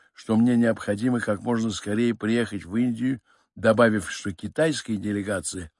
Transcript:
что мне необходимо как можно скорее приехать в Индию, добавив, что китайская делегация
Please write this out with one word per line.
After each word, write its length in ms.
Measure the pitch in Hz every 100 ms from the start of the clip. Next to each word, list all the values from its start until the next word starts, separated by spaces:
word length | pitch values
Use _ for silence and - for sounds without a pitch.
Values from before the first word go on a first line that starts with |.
| _
что 240 | - - 110
мне 200 | 120 117
необходимо 640 | 117 107 - 104 127 120
как 200 | 110 98
можно 300 | 113 117 113
скорее 440 | 95 104 110 120
приехать 520 | 110 107 117 117 101 80
в 100 | 110
Индию, 440 | 123 113 127 131 - _ _
добавив, 560 | - 113 110 117 107 -
что 220 | - 104
китайская 640 | 87 107 - 160 139 - 107
делегация 760 | 101 101 101 98 - 95 82 _